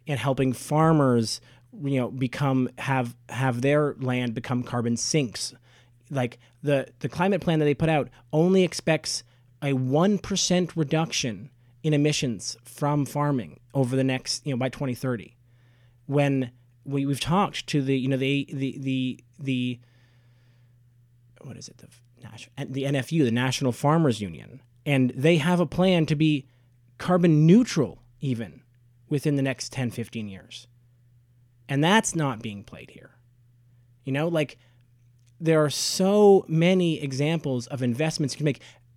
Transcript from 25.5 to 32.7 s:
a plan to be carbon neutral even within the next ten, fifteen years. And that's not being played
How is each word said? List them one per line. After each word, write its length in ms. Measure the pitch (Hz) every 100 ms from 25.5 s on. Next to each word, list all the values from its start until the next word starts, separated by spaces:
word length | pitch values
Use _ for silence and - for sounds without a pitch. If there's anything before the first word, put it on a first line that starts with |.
| 175
a 60 | 165
plan 400 | - 185 180 151
to 100 | 151
be 320 | 156 147 - _ _ _ _ -
carbon 480 | - 180 175 151 160
neutral 580 | 214 247 165 107 - _ -
even 400 | 139 117 101 - _ _ _ _ -
within 260 | 147 156 139
the 60 |
next 320 | 135 127 -
ten, 160 | - 123
fifteen 400 | - 113 117 104
years. 380 | 95 - - - _ _ _ _ _ _ _ _ _ -
And 160 | 139
that's 320 | 160 220 - 165
not 260 | 143 110
being 220 | 117 101
played 280 | -